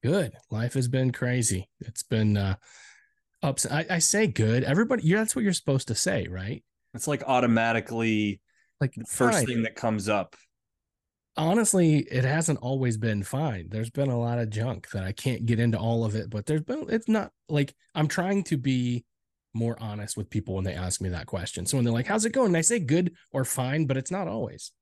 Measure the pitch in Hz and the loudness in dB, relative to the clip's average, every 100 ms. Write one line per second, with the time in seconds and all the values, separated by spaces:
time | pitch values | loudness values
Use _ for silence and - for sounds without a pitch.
0 | 117 190 131 - _ 107 120 135 123 131 | 0 0 0 -6 _ -4 -2 0 0 2
1 | 131 120 123 127 104 95 98 _ - - | 0 0 -2 0 0 -2 -6 _ -14 -12
2 | - 110 107 104 98 95 - - - - | -2 2 4 4 2 -2 -6 -20 -20 -20
3 | _ _ _ _ 156 135 - 147 165 180 | _ _ _ _ -4 -2 -2 -2 -2 0
4 | - 202 214 107 110 120 131 156 233 247 | 2 2 2 2 2 2 2 2 2 2
5 | 156 196 220 - 208 175 - 135 - 110 | 2 2 2 0 0 0 0 0 0 -2
6 | - 190 92 92 95 - _ _ _ 120 | 0 -2 -4 -6 -8 -10 _ _ _ -8
7 | 151 143 - 127 123 113 113 113 110 117 | -4 -4 2 2 4 4 4 0 -2 -2
8 | 113 107 104 98 _ _ _ _ 135 - | 2 2 0 -2 _ _ _ _ -4 -4
9 | 113 - 120 208 120 120 113 - 120 107 | -10 2 4 4 2 0 -2 -2 -2 0
10 | 98 104 90 - _ _ _ _ _ _ | 0 0 -2 -10 _ _ _ _ _ _
11 | _ _ _ - 160 214 220 190 165 151 | _ _ _ -2 2 4 4 6 6 6
12 | - 127 131 151 165 147 120 135 127 110 | 2 0 2 2 0 0 0 0 0 0
13 | 113 104 98 131 156 101 85 110 113 139 | 0 0 -2 -2 -2 -4 -6 -6 -4 -2
14 | 135 120 117 120 113 107 120 107 - 104 | 0 0 0 -2 -2 -2 -4 -4 -8 -6
15 | 92 104 131 123 117 113 117 110 113 117 | -6 -4 -4 -2 0 2 2 2 0 0
16 | 113 107 110 107 101 156 160 285 - 226 | 0 -2 -6 -6 -2 -2 -2 -6 -2 -4
17 | 220 220 - _ _ 151 143 - _ - | 0 0 0 _ _ 0 0 -4 _ -2
18 | 151 - 180 202 - 151 131 127 123 120 | 0 0 0 0 0 0 2 0 0 -2
19 | - _ _ _ _ 117 117 113 110 104 | -6 _ _ _ _ -2 -2 -2 -8 -8
20 | 104 - 101 107 101 95 95 73 92 - | -8 -8 -4 -6 -4 -4 -4 -4 -6 -4
21 | 95 87 - 95 87 - 87 139 120 117 | -4 -6 -6 -8 -6 -6 -2 0 2 0
22 | 127 214 220 269 233 165 160 240 139 160 | 0 0 0 2 2 4 2 0 2 2
23 | 180 - _ 139 127 - 127 147 151 131 | 2 -4 _ -4 -2 -2 -2 0 0 0
24 | 131 185 180 214 117 113 - _ | -2 -4 -4 -4 -6 -8 -18 _